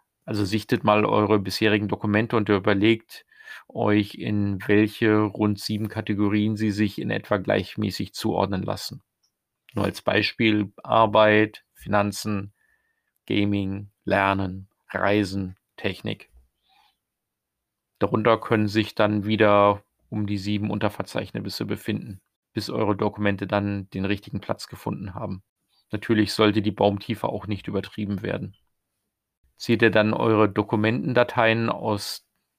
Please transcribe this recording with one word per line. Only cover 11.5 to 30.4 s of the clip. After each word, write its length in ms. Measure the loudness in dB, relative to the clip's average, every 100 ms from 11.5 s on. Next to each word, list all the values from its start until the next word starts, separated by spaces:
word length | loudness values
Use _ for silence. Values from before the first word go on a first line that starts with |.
| -2 _
Finanzen, 800 | _ -2 0 0 -4 -6 -6 -8 -14 _ _ _ _ _ _ -4
Gaming, 640 | 0 0 0 -2 -6 -10 _
Lernen, 640 | -2 0 2 0 -4 -8 -14 _ -10
Reisen, 680 | -2 0 2 0 -2 -6 -10 _ -8
Technik. 540 | -8 -6 -8 -10 -12 _ _ _ _ _ _ _ _ _ _ _ _ _ _ _ _ -4
Darunter 380 | -2 2 2 2
können 280 | 2 0 2
sich 280 | 0 0 0
dann 300 | 0 0 0
wieder 580 | 4 6 6 6 2 -4 _ _
um 160 | -6 -4
die 100 | -4
sieben 340 | -2 -2 -2
Unterverzeichnisse 920 | -2 -2 -4 -6 -6 -6 -8 -8 -6 -6
befinden, 540 | -6 -4 -6 -6 -16 _ _ _
bis 160 | -8 -6
eure 260 | -2 0 0
Dokumente 500 | -2 -2 -2 -2 -2
dann 440 | -2 -2 -4 -6
den 140 | -4 -2
richtigen 360 | -4 -6 -8
Platz 260 | -6 -8 -10
gefunden 460 | -12 -8 -8 -8
haben. 300 | -10 -10 -10 -14 _ _ _ _
Natürlich 420 | -6 0 2 2
sollte 280 | 4 2 4
die 100 | 0
Baumtiefe 580 | 2 2 0 -4 -6 -4
auch 180 | -6 -6
nicht 200 | -8 -6
übertrieben 560 | -6 -6 -8 -6 -6
werden. 320 | -4 -6 -8 -14 _ _ _ _ _ _ _ _ _ _
Zieht 240 | -2 4
ihr 100 | 4
dann 220 | 4 2
eure 360 | 2 2 4